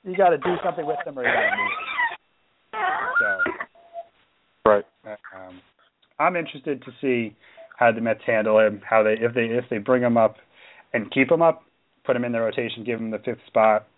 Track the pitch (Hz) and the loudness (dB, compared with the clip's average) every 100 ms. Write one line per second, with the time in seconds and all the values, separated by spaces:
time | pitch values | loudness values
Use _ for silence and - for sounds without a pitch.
0 | 185 180 180 151 180 175 185 170 151 151 | -6 4 4 4 0 -2 -4 -4 -6 -6
1 | - 139 127 - 659 784 1017 1077 1077 1077 | -8 -6 -2 0 0 -2 -4 -6 -8 -4
2 | 932 - _ _ _ _ _ 440 370 381 | -4 -6 _ _ _ _ _ -6 -4 -4
3 | 494 855 1077 719 698 - - 679 679 679 | -2 0 0 0 -4 -6 -14 _ _ -18
4 | - _ _ _ _ _ 110 104 - _ | -20 _ _ _ _ _ 2 2 0 _
5 | 107 107 - 95 92 90 _ _ _ _ | -20 -18 -18 -20 -20 -20 _ _ _ _
6 | _ - 160 180 156 147 156 139 - 120 | _ -2 0 0 -8 -10 -8 -8 -10 -6
7 | 135 120 113 _ _ - - - 120 113 | -2 0 -2 _ _ -20 -20 2 2 2
8 | 113 110 - 110 107 107 107 104 - 110 | -2 -2 0 0 4 4 4 0 0 2
9 | 107 110 117 120 113 120 120 110 104 127 | 4 2 0 -2 -2 -2 -4 -6 0 2
10 | 123 117 110 - _ _ - - _ 120 | 4 4 2 0 _ _ -20 -20 _ -6
11 | 104 139 131 165 165 160 _ _ _ _ | -4 -2 2 4 4 2 _ _ _ _
12 | - 123 123 117 113 110 117 117 110 113 | -2 -2 -2 -2 -2 -2 -6 -6 -6 -6
13 | 113 110 - 113 - 113 110 107 - | -6 -6 -8 -10 -4 2 4 4 -2